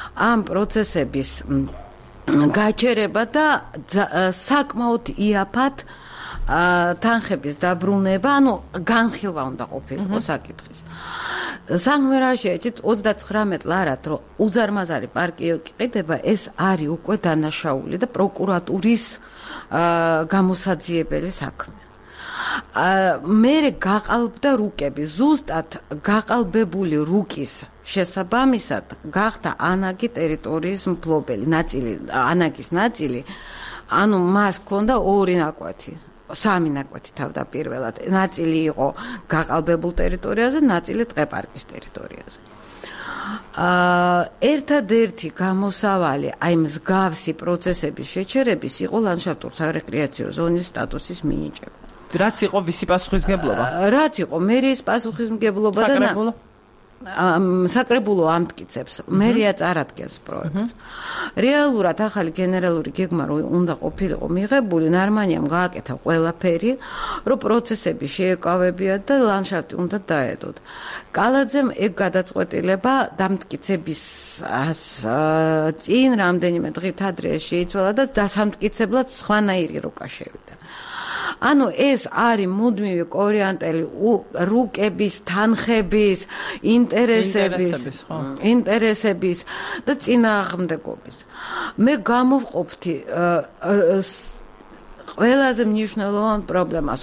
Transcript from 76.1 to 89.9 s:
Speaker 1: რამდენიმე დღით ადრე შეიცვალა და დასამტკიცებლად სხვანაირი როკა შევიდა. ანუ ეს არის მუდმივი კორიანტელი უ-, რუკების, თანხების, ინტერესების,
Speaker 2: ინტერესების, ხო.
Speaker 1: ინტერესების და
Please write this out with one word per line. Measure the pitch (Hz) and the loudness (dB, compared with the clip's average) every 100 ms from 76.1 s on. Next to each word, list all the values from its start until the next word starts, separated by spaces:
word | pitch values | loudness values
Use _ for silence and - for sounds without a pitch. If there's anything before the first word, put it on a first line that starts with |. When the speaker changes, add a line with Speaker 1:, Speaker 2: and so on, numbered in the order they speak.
Speaker 1:
რამდენიმე | 220 180 180 175 170 156 | 4 2 2 2 0 -2
დღით | 165 180 185 | -4 -6 -4
ადრე | 196 170 170 156 | -4 -2 -2 -2
შეიცვალა | - 175 175 196 190 | -2 -2 -2 0 0
და | 214 269 | 2 0
დასამტკიცებლად | 220 202 208 208 - 208 - 208 254 254 | 0 0 0 -2 0 -4 -2 0 2 0
სხვანაირი | - - 208 202 185 160 156 | -6 0 2 2 0 -2 -4
როკა | 156 - - | -8 -10 -14
შევიდა. | - - - - - - - - - - - - - | -14 -16 -18 -20 -20 -20 -18 -14 -12 -8 -6 -6 -2
ანუ | 247 285 233 | 4 4 4
ეს | - 277 254 - | 2 2 2 0
არის | - 233 214 185 | 0 2 2 0
მუდმივი | 196 240 202 202 175 170 | 2 2 2 0 -2 -2
კორიანტელი | 185 202 214 190 180 165 165 | 0 2 2 2 0 -2 -2
უ-, | 160 - 214 214 - - | -2 0 2 2 0 -2
რუკების, | 180 233 226 - 208 170 202 - | 2 2 2 0 -2 0 -2 -2
თანხების, | - 190 220 220 226 220 175 214 208 180 - - - - | -4 0 2 2 2 2 2 4 4 2 -4 -10 -10 -4
ინტერესების, | - 233 240 208 240 220 196 202 196 180 175 | 4 4 4 4 4 4 4 2 2 2 0
Speaker 2:
ინტერესების, | 143 127 - | 0 -6 -12
ხო. | - 160 135 135 | -10 -8 -6 0
Speaker 1:
ინტერესების | 208 240 190 220 220 214 220 175 185 175 - - - - | 4 4 4 2 2 2 0 2 0 -2 -8 -10 -8 -6
და | - | -2